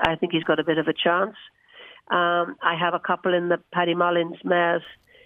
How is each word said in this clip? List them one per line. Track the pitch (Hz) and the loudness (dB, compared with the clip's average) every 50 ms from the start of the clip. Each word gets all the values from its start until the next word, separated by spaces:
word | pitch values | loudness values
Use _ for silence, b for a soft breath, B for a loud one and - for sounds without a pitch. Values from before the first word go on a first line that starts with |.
| - | 0
I | 160 165 | 0 0
think | 156 - 175 175 | 0 -2 -2 -2
he's | 160 156 | -2 0
got | - 156 156 | 2 0 0
a | 151 | 2
bit | 165 156 160 | 0 0 0
of | 151 160 | 0 -2
a | 156 | -2
chance. | - - 175 170 180 196 214 208 - - - B B B B B B B B B B B - | 0 0 2 2 2 0 -2 -4 -12 -20 -20 B B B B B B B B B B B -2
Um, | 175 180 175 175 175 175 170 180 - - - | 0 0 2 2 2 0 -2 -2 -6 -4 -2
I | 165 170 165 | -2 0 0
have | 175 175 170 | 0 -2 -2
a | 180 | -2
couple | - - 180 - - 185 180 | -2 -2 -4 -2 0 0 0
in | 175 175 175 | 0 2 0
the | 175 170 - _ - | -2 -2 -4 _ -2
Paddy | 180 175 175 170 | -2 0 0 2
Mullins | 175 175 175 175 175 170 170 170 - - | 2 2 2 2 0 0 -2 -6 -8 -4
mares | 185 180 175 170 170 170 165 160 - - - b b b b b | 0 0 2 2 2 0 -2 -4 -8 -18 -20 b b b b b